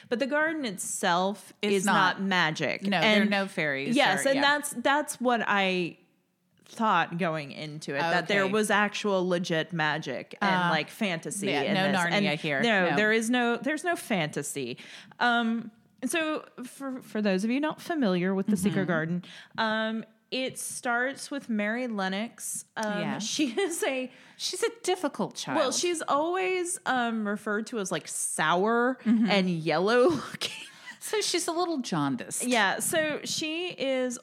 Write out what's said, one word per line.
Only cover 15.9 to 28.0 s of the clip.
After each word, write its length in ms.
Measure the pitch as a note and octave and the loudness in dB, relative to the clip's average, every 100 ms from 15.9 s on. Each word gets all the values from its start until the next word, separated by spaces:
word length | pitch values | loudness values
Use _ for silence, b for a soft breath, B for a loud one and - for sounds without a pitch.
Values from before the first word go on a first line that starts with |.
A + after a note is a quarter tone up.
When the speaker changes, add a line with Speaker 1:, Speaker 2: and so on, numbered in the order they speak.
| _ | _
Speaker 1:
and 80 | C4 | -4
so 340 | E4+ D#4 D#4 - - | -2 0 -4 -8 -14
for, 360 | B3+ - C4+ C4 | -14 -10 -10 -10
for 220 | - G#3+ | -6 -2
those 220 | G#3 F#3 | 2 2
of 60 | A3+ | 2
you 100 | C4 | 0
not 200 | D4+ - | -2 -4
familiar 540 | - E4 G#3+ F3+ F#3 | -4 0 2 2 2
with 120 | F#3+ G3 | 0 0
The 120 | F#3+ | 0
Secret 240 | F#3+ D#3 | 2 0
Speaker 2:
Mm-hmm. 60 | E3 | 0
Speaker 1:
Garden, 360 | D#3+ E3 F3 B B B - | 0 -2 -4 B B B -4
um, 480 | A3 A3 A3 A3 - _ _ | -2 -2 -2 -6 -10 _ _
it 280 | B3+ B3+ B3+ | -6 -6 -6
starts 720 | - - B3+ A#3 B3+ C4 - | -10 -6 -2 0 -2 -6 -8
with 180 | C#4 C#4 | -8 -4
Mary 380 | G#3+ G#3 A#3+ B3+ | -2 -2 -2 -4
Lennox. 800 | G#3 F#3+ F#3+ A#3 - - - - - | -4 -4 -4 -6 -10 -10 -10 -10 -6
Um, 220 | G#3+ F3+ | -4 -2
Speaker 2:
Yes. 220 | D#3 C#3 | -2 -4
Speaker 1:
she 240 | A3 - D4 | -4 -2 0
<laughs> 120 | A3 | 0
is 240 | - E4 | -2 -2
a 260 | E4 C4 B3+ B B - | -2 -2 -6 B B -10
Speaker 2:
She's 260 | - F4+ | -8 -2
a 60 | A#4 A4+ | -4 -2
difficult 520 | - F4+ C#4 - D#3 - | -2 0 -2 -2 -4 -4
child. 200 | - D4 | -2 0
Speaker 1:
well, 140 | C4 | 2
she's 300 | - F4 E4 - | 0 0 -2 0
always, 720 | C#4+ E4 F#4 F#4 F#4 F4 - | 0 2 0 0 -2 -2 -4
um, 420 | - B3+ A#3 A3+ G3+ | -2 0 0 -2 -2
referred 420 | G#3 A3 G#3+ A3 | -4 -2 -4 -2
to 100 | A#3 | -4
as, 120 | F#3+ | -4
like, 160 | D#3+ | -4